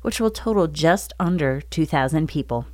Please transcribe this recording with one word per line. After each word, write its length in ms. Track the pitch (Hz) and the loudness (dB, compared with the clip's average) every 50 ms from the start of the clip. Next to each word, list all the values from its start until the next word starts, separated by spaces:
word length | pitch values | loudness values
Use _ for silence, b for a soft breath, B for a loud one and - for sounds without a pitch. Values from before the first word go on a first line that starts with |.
which 180 | - 277 - - | -4 -4 -2 0
will 100 | 226 220 | 0 0
total 380 | 220 - - 226 220 202 175 | 0 -2 -4 0 2 2 2
just 460 | 156 147 147 156 165 180 196 - - - - | 2 0 2 4 4 4 4 0 -10 -6 -2
under 400 | 185 170 180 170 151 135 131 139 | 0 0 2 2 2 0 0 -2
two 240 | - - - 165 156 | -6 -6 -2 -2 0
thousand 420 | 151 - 143 131 135 156 156 160 | 2 2 0 2 2 2 0 0
people. 380 | 151 - 151 127 - 120 120 120 - | 0 -2 -6 -4 -2 -4 -6 -6 -8